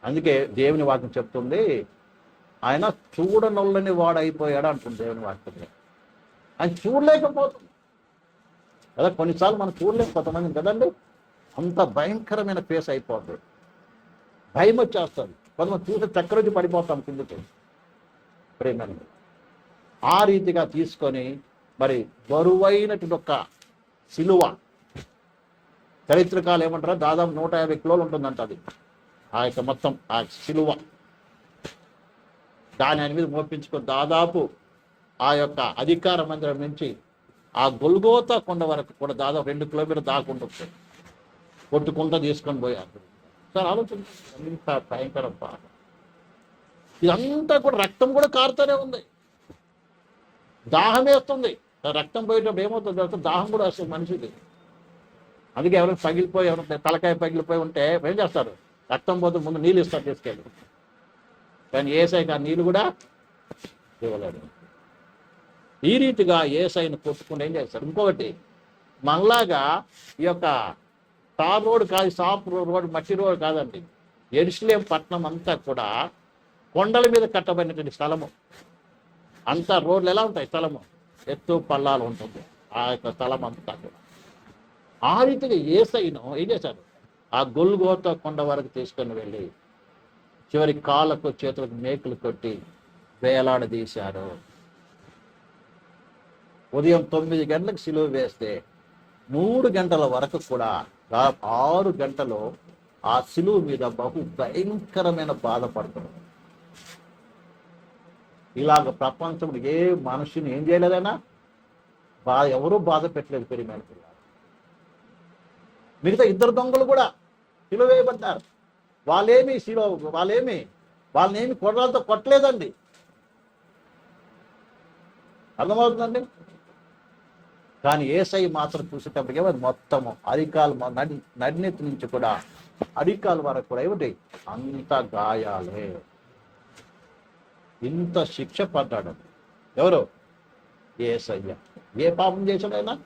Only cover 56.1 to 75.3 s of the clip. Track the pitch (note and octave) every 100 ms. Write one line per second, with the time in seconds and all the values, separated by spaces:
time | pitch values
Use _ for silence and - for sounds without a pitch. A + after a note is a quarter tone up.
56.1 | E3+ F3+ F#3 F3+ E3 D3+ D3+ D#3 E3 F3
57.1 | E3+ E3 E3 D#3+ E3+ D#3+ D#3+ C#3+ E3+ D3
58.1 | G3+ F#3+ E3 A#2+ G2 _ _ _ C3 -
59.1 | F3+ F3 E3+ D3+ D#3+ D#3+ F#3+ E3+ D#3 C#3+
60.1 | C3 B2 G#2 - _ - _ _ _ _
61.1 | _ _ _ _ _ _ C3 C#3 D3+ E3+
62.1 | F3 D#3+ D3 C#3+ E3 E3+ F#3 A#3 - -
63.1 | _ _ _ _ - - _ _ _ A#2
64.1 | G#2 G2 - - _ - _ _ _ _
65.1 | _ _ _ _ _ _ _ D3 B3 C4+
66.1 | B3 F3+ E3+ D#3 D3 F#3 F3+ E3 D3 D3+
67.1 | D3 - D3+ D3+ E3 C3 A2+ C3+ E3+ G3+
68.1 | - A2 - _ _ _ _ _ _ C3+
69.1 | D#3 G3+ A#3 G#3+ D3+ C#3 D#3 - - -
70.1 | - E3 F3 E3+ C3+ G#2 E2 _ _ _
71.1 | _ _ - D#3+ G#3 G#3+ A3+ G3+ F#3+ F#3+
72.1 | F3 F3+ G3 F#3+ F3+ E3+ F3+ F3 D#3+ D#3
73.1 | F#3+ G3 F3 D#3 D#3 C3 F#2+ E2+ _ _
74.1 | _ _ C3+ F3 F3 A3 G#3+ G3+ D#3+ -
75.1 | F3 D#3+